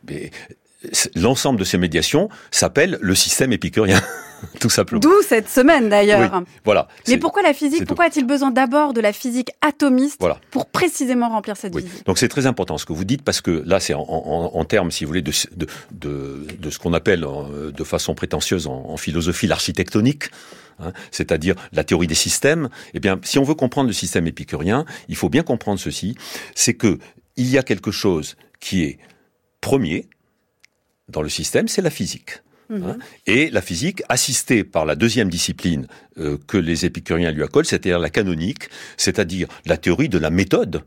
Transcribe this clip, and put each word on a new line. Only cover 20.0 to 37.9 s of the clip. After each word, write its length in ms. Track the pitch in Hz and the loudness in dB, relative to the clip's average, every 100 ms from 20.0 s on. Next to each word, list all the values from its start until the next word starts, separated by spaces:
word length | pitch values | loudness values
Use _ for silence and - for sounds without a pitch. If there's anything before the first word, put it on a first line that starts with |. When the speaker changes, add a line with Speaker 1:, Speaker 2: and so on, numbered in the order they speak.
| 117 147 - - - - - - | 2 0 -8 -14 -20 -20 -20 -14
Speaker 1:
hein, 140 | 80 - - | -14 -12 -14
c'est-à-dire 440 | - 78 80 87 92 - | -8 -2 0 0 -2 -2
la 100 | - | -4
théorie 240 | 78 87 85 | 0 2 2
des 80 | 82 | 0
systèmes. 540 | - - 135 165 135 - - | 0 2 2 2 -2 -8 -14
Eh 80 | - | -2
bien, 180 | 101 95 | 0 0
si 140 | - 143 | 0 2
on 60 | |
veut 120 | 135 156 | 2 2
comprendre 320 | 127 143 131 | 0 0 0
le 60 | |
système 340 | 98 87 98 82 | -2 -2 0 0
épicurien, 580 | - 76 73 82 123 160 - - | -4 -10 -4 0 0 -2 -12 -12
il 80 | 85 | -4
faut 120 | 90 | 0
bien 140 | 135 | 2
comprendre 340 | 170 123 - 98 | 0 -2 -2 -4
ceci, 380 | 80 73 95 - - - - - | -4 -6 -8 -8 -12 -14 -12 -2
c'est 180 | - - | -2 2
que 240 | 110 82 - _ _ - | 2 0 -6 _ _ -4
il 140 | 127 | 2
y 80 | 135 | 2
a 60 | |
quelque 280 | 131 98 - | 2 -2 -2
chose 460 | 98 104 82 73 - _ _ | 0 0 0 -4 -14 _ _
qui 220 | - 95 | -4 -2
est 140 | 76 67 _ _ _ _ _ _ | -2 -4 _ _ _ _ _ _
premier 480 | - 135 90 87 - _ _ _ _ _ _ _ _ _ - | 0 0 2 -4 -6 _ _ _ _ _ _ _ _ _ -10
dans 160 | - | -6
le 60 | 76 | -4
système, 380 | - 78 123 220 | -4 0 0 0
c'est 140 | - | 0
la 80 | 175 | -2
physique. 520 | - 90 - - - _ _ _ | -2 -8 -8 -14 -18 _ _ _
Speaker 2:
Mhm. 140 | 214 | -6
Speaker 1:
Hein, 140 | 180 233 - - - | -6 -8 -14 -10 0
et 240 | 196 156 | 2 2
la 120 | 107 | 0
physique, 400 | - 90 156 190 - | -2 -4 -4 -4 -2
assistée 540 | 127 - 123 - 120 | -2 0 -2 2 2
par 220 | 92 85 78 | 2 0 0
la 100 | 73 | 2
deuxième 320 | 117 107 98 | 2 2 0
discipline, 600 | 85 - - 90 76 65 - _ - | 0 -4 -2 -2 -2 -6 -16 _ -8
euh, 180 | 76 73 - | -6 -6 -2
que 120 | 101 | 0
les 280 | 82 80 85 | 2 0 -2
épicuriens 460 | - - 85 85 | -4 -2 0 0
lui 100 | 76 | 0
accolent, 220 | 71 143 165 | 0 2 2
c'est-à-dire 320 | 98 92 | 0 0